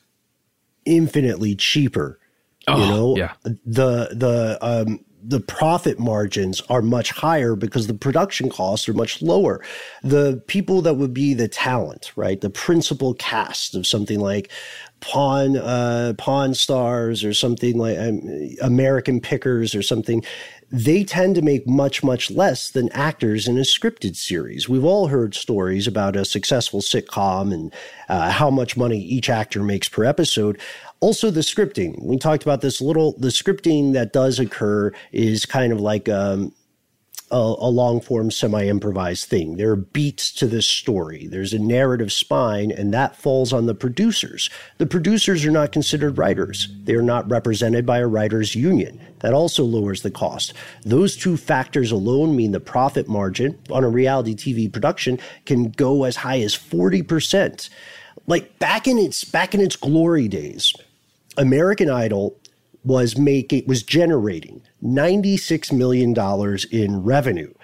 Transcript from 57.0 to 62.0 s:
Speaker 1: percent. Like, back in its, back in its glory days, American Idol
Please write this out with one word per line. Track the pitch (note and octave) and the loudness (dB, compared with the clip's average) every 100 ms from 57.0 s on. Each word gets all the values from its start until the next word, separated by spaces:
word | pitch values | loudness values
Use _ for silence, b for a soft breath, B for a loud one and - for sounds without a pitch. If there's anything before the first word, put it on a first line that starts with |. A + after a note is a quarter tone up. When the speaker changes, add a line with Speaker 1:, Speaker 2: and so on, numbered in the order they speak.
Speaker 1:
percent. | D#3+ E3 - G3 F#3 - - B B B B B - | 0 -2 2 2 0 -4 -16 B B B B B -2
Like, | E3+ - _ | -2 -2 _
back | D#3+ G#3+ C4 | -2 0 2
in | A#3+ | 2
its, | F3 - | 2 -2
back | - E3 F#3 | -4 -2 0
in | G3+ | 2
its | F#3+ - | 2 0
glory | C3+ D#3+ E3 E3 A2 | 0 2 4 2 0
days, | F#2 D2 - - - - _ _ _ _ - | -2 -8 -4 -2 -2 -10 _ _ _ _ 0
American | C3+ C3+ F3+ G3+ E3 | 4 4 4 2 2
Idol | B2 | 2